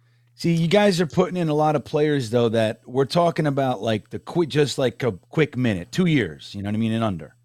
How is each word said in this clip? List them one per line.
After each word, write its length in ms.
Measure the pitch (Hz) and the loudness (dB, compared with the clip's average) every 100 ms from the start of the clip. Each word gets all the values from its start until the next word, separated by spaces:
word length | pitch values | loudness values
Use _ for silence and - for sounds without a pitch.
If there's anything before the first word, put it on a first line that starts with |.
| _ _ _ | _ _ _
See, 200 | _ 170 | _ -2
you 120 | 165 165 | 0 2
guys 340 | 208 208 175 | 4 4 2
are 60 | 175 | 0
putting 300 | - 185 180 | 0 0 0
in 120 | 165 | -2
a 60 | |
lot 220 | 151 151 151 | 2 2 0
of 80 | |
players, 460 | - 151 151 143 117 | -2 0 2 0 0
though, 180 | 120 120 | 2 2
that 320 | 113 110 110 - | 2 0 -2 -6
we're 180 | 127 | -2
talking 420 | 135 175 170 - 156 | 0 2 2 0 -2
about, 360 | 135 135 120 | 0 -2 -2
like, 280 | 113 110 - | -2 -2 -4
the 80 | 113 | -12
qui-, 280 | - 165 165 | -6 -2 0
just, 320 | 143 143 - | 2 0 0
like, 240 | 127 - | -2 0
a 100 | 127 | -4
quick 440 | 92 _ - 147 117 | -4 _ -2 0 0
minute, 360 | 123 95 87 | -2 -2 -4
two 140 | - 185 | -2 2
years, 480 | 151 95 71 - | 2 0 -6 -14
you 80 | 101 | -10
know 60 | 98 | -6
what 60 | |
I 40 | 107 | -2
mean, 140 | 113 | -2
and 120 | 113 | 0
under. 320 | 113 90 71 _ | -2 -4 -10 _